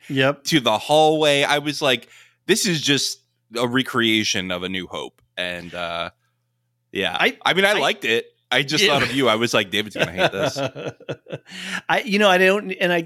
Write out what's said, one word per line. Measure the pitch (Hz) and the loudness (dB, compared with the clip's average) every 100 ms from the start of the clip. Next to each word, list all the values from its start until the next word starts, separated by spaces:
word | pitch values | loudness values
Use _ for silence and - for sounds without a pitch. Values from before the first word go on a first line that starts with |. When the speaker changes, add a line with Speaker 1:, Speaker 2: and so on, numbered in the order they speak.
| - | -4
Speaker 1:
Yep. | 135 135 143 | 0 0 0
Speaker 2:
to | - 160 | 0 0
the | 117 107 | 2 0
hallway. | - 151 156 156 151 143 | 4 4 6 4 2 2
I | 143 147 | 2 0
was | 147 143 | -2 -2
like, | 143 120 - - - _ - | 0 0 -4 -20 -20 _ 0
"This | 226 202 | 0 2
is | 160 | 0
just | 127 135 - - _ _ _ 113 | 2 0 0 -6 _ _ _ -4
a | 123 | 0
recreation | 127 123 127 113 110 101 107 92 | 0 0 0 2 2 0 -4 -4
of | 90 | -6
A | 92 | -6
New | 95 87 | -8 -8
Hope." | 82 62 - _ - | -10 -12 -16 _ -10
And, | 90 87 87 | -8 -8 -12
uh, | 87 85 85 85 - _ _ _ _ _ _ _ | -10 -8 -6 -8 -12 _ _ _ _ _ _ _
yeah, | 98 90 - | -6 -4 0
Speaker 1:
I, | 214 262 | -2 0
Speaker 2:
I | - | 0
mean, | 165 | 2
I | 196 | 2
Speaker 1:
I | 220 | 2
Speaker 2:
liked | 147 214 | 0 -2
it. | 117 117 - _ _ | -2 -2 -2 _ _
I | 127 | -2
just | 139 151 | 0 0
Speaker 1:
Yeah. | 151 | 2
Speaker 2:
thought | 139 | 2
of | 120 135 | 0 2
you. | 123 | 2
I | |
was | 110 117 | 2 2
like, | 120 101 | 0 0
"David's | 101 107 - | -2 -4 -4
gonna | - | -4
hate | 90 185 | 0 -2
this." | 98 143 139 | 0 -4 -4
Speaker 1:
<laughs> | 131 139 - - - - - - - 185 185 185 - | -6 -8 -12 -12 -14 -14 -14 -16 -16 -14 -10 -8 -4
I, | 165 | -2
you | 240 202 | 0 2
know, | 208 | 4
I | 180 | 6
don't, | 190 202 190 | 4 2 -2
and | 185 175 | -2 0
I, | 175 | 0